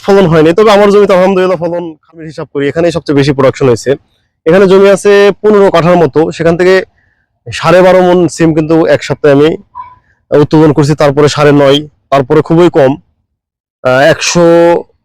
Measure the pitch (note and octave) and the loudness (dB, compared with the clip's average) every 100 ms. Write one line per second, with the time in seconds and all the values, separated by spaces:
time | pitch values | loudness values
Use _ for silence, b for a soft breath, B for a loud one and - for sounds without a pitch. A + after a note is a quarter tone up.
0 | - G3 F3 D#3+ D#3 F3 A3 G3+ G#3 G3+ | 0 0 2 2 2 2 2 2 2 2
1 | G3+ F#3 F#3 F#3+ F#3 E3+ E3+ F3 F3 D#3 | 2 0 0 0 -2 -4 -6 -8 -10 -16
2 | _ E3 D#3+ D3 D3 C#3+ C#3+ E3 E3+ D#3+ | _ -20 -18 -16 -12 -6 -4 -2 -4 -4
3 | - C#3+ C#3 C3+ C3+ - C3+ A#2 A#2+ C#3+ | -4 -2 -2 0 -2 0 -2 -2 -4 -6
4 | _ _ _ _ D#3+ F#3 G3 F#3+ G3 F#3+ | _ _ _ _ -2 0 2 2 2 2
5 | G#3 G3+ G3+ F#3 G#3 G#3 G3 E3+ E3 F3+ | 0 2 0 0 0 0 2 0 0 0
6 | D3+ D3 E3+ D#3+ E3 E3 F3+ F#3+ - _ | 0 -2 -4 -2 -4 0 0 0 -2 _
7 | _ _ _ _ - - D#3+ F3+ F#3 F#3 | _ _ _ _ -18 -6 0 2 2 2
8 | F3+ F3+ E3+ - E3 D#3 D#3 E3 E3 C#3+ | 2 0 -2 -2 -2 -2 -2 0 0 -2
9 | - C#3+ D3 C#3 D#3 F#3+ _ B B B | -4 -2 0 2 0 -2 _ B B B
10 | B B _ C#3+ D3 D#3 D#3 C#3+ C#3+ D3+ | B B _ -2 0 2 2 2 -2 -2
11 | D3 C#3 D3 - D3 C#3+ C#3 C#3+ D3+ _ | -2 0 0 0 0 2 2 0 -4 _
12 | _ C#3 B2+ D#3 - E3 F3 E3 C3 D3+ | _ -4 0 -2 0 0 2 2 0 -2
13 | _ _ _ _ _ _ _ _ B2+ B2+ | _ _ _ _ _ _ _ _ -4 0
14 | D#3 D3 - F3 E3+ E3+ E3+ E3+ - _ | 0 0 -4 0 2 4 2 0 -6 _